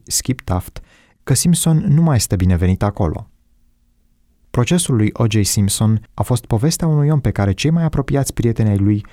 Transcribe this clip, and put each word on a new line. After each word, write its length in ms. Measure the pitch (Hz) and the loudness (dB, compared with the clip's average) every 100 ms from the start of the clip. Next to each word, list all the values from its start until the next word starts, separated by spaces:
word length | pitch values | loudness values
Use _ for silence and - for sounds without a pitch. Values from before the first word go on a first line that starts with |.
Skip 360 | - - - - | -8 -6 -4 -6
Taft, 400 | - 180 - - - _ _ _ | -4 -6 -6 -16 -20 _ _ _
că 120 | - | -2
Simpson 420 | 131 180 165 170 156 | 0 2 2 2 0
nu 260 | 196 147 | 2 2
mai 140 | 165 120 | 2 2
este 200 | - 98 | 0 0
binevenit 460 | 92 87 90 92 | 2 2 2 0
acolo. 480 | 104 - 85 - - _ _ _ _ _ _ _ _ _ _ _ _ | -2 -2 -4 -4 -12 _ _ _ _ _ _ _ _ _ _ _ _
Procesul 460 | - 120 175 - 120 | -4 0 0 0 0
lui 140 | 107 | 0
O 120 | - 117 | 0 0
J 140 | 107 | 2
Simpson 680 | 98 - 101 - 110 110 - | 0 0 0 0 0 0 -4
a 80 | - | -8
fost 240 | - 123 - | -2 -2 -2
povestea 400 | 110 147 - 165 | 0 0 -2 0
unui 240 | 151 143 | 2 2
om 100 | 151 | 0
pe 100 | 113 | 0
care 220 | 104 101 | 0 0
cei 180 | 98 143 | 0 0
mai 120 | 170 | 0
apropiați 520 | 160 - 131 139 131 | 0 -2 -2 -2 -2
prieteni 340 | - 120 113 110 | -2 -2 0 0
ai 100 | 101 | 2
lui 280 | 101 104 - | 2 0 -4